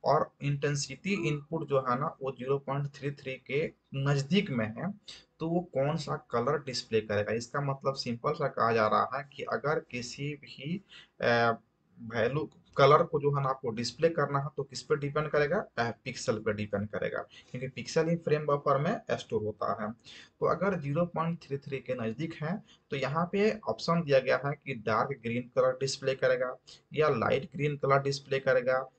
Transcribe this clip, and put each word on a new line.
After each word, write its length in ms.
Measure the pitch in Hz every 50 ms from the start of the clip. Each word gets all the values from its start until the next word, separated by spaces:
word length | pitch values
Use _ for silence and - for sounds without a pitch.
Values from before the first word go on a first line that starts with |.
| -
और 260 | 127 139 151 139 - _ _
intensity 720 | 143 143 143 143 - 143 147 143 - - 135 - - 185 202 190 170
input 400 | 156 151 147 - _ 165 160 -
जो 120 | - 139 135
है 200 | 131 127 123 131
ना 160 | 147 165 - _
वो 100 | 131 131
ज़ीरो 260 | 123 - 123 131 139
पॉइंट 300 | 139 139 - 135 143 147
थ्री 240 | 143 - - 131 143
थ्री 220 | 147 - - 135 131 123 _
के 260 | - 131 143 160 - - _ _ _ -
नज़दीक 540 | 139 135 139 143 139 139 - 180 202 196 -
में 180 | 135 117 107 110 110
है, 140 | 113 143 190 208 - _ - - - - _ _ _
तो 100 | 156 165
वो 120 | 170 180 175 - -
कौन 240 | 131 135 147 160
सा 180 | 156 - 151 143 151 - _
color 320 | - 117 120 135 151 151 139
display 380 | 135 120 - - - 113 110
करेगा। 320 | 107 107 104 104 104 98 110
इसका 280 | 117 120 - - 143
मतलब 340 | 143 139 135 139 - 139 135
simple 380 | - - 123 117 117 - 147 156
सा 140 | 156 147
कहा 240 | 131 - 123 113 117 113
जा 140 | 113 107
रहा 300 | 107 104 104 101 - 123
है 120 | 139 143 - -
कि 100 | - -
अगर 360 | - 127 117 - 143 156 165
किसी 540 | 160 _ - 123 120 - - - 143 147 147
भी, 480 | 143 - - - - 131 151 180 196 _ _ - - - _ _ _
अ, 360 | - 120 120 117 117 117 113 113 _ _ _ _ _ _ _ -
value 500 | 120 110 113 117 110 123 135 151 156 - _ - _ _ -
कलर 260 | - 139 139 147 156 170
को 160 | - - 143
जो 160 | 135 143 143
है 80 | 139 -
ना 60 | 131
आपको 200 | 131 - - 120
डिस्प्ले 400 | 110 113 120 - - - 156 165
करना 300 | 165 - 143 139 143 143
है 80 | 139 147 _
तो 60 | - 143
किस 180 | - 127 -
पे 140 | - _ 156
डिपेंड 320 | 143 143 143 143 151 151 147
करेगा, 280 | 151 147 147 143 170 214 220 - _
अ, 140 | - 117 117 - _ _
pixel 320 | 131 113 - - - 113
पे 160 | 107 - 113 107
डिपेंड 340 | 104 104 104 - 98 104 104
करेगा, 320 | - 95 - 110 - -
क्योंकि 460 | - _ - - - - - 123 131
pixel 400 | 131 - 123 117 - - 165 160
ही 80 | 165 170
frame 300 | 165 - - 151 151 151
buffer 320 | 143 139 143 - 147 139
में 240 | 135 147 180 233 - - -
store 320 | 120 - - - 120 107 107
होता 400 | 107 107 - 110 104 101 110 107
है। 80 | 107 113 _ _ - - - - - _ _
तो 60 | 156
अगर 340 | 160 156 - 180 202 190 160
ज़ीरो 260 | 143 139 143 165 175
पॉइंट 340 | 175 - 160 160 170 170 165 -
थ्री 140 | - 139
थ्री 220 | 139 - 139 131 131
के 160 | - - 127
नज़दीक 380 | - 113 113 110 123 156 170 -
है 300 | - 151 156 190 226 - _ - _ _ _
तो 60 | 143
यहाँ 300 | 139 131 139 139 170 185 175
पे 200 | - 196 208 220 214 - -
option 360 | - - - - - 165 175 156
दिया 160 | 139 139 131
गया 220 | 127 131 127 127 131
है 80 | 143 147 - _
कि 100 | 139 131
dark 340 | 113 104 113 107 110 131 135 - - -
green 280 | 117 117 123 123 - _
color 160 | 131 127 131
display 440 | 131 - 139 135 - - 135 131 135
करेगा 400 | - 135 127 127 123 127 127 127 - _ - - - _ _ -
या 160 | 135 156 151
light 400 | 139 113 - - - 139 - - -
green 200 | - 143 151 147
color 240 | 143 - 139 139 139
display 380 | 139 139 139 - - - 135 135
करेगा 500 | 135 135 127 127 120 127 131 131 135 131 _